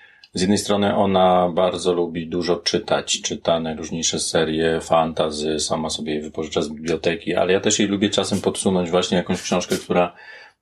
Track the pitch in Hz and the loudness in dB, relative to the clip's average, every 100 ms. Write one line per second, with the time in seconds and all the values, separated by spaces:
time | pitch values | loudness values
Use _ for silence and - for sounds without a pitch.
0 | - _ - - 95 104 - 101 101 104 | -20 _ -10 -2 2 2 2 0 2 2
1 | 98 92 92 92 90 85 90 87 90 87 | 4 6 6 6 4 2 2 2 0 0
2 | 85 85 80 87 87 85 - 87 - 73 | 0 -4 -4 -4 0 0 0 -2 0 -2
3 | - - - 92 - 82 80 78 80 82 | -2 -4 -4 -4 0 0 -2 -6 -6 -4
4 | 80 80 - 85 80 78 82 80 - 82 | -2 -2 -2 0 0 0 0 0 2 2
5 | 80 80 78 76 78 76 - 80 78 76 | 2 0 -2 -2 -2 -2 -2 -4 -4 -6
6 | 76 76 76 82 78 87 76 76 80 80 | -4 -6 -6 -8 -4 -4 -4 -6 -4 -2
7 | 87 82 - 90 90 95 110 - 98 98 | -2 -2 -2 0 2 2 2 0 0 2
8 | 101 - 95 98 98 - 104 90 87 90 | 0 0 0 0 -2 0 0 0 2 0
9 | 90 90 87 92 - 92 - - - 87 | 2 0 0 -4 -2 -2 -2 -6 0 0
10 | 90 - - - - _ | 0 -4 -20 -20 -20 _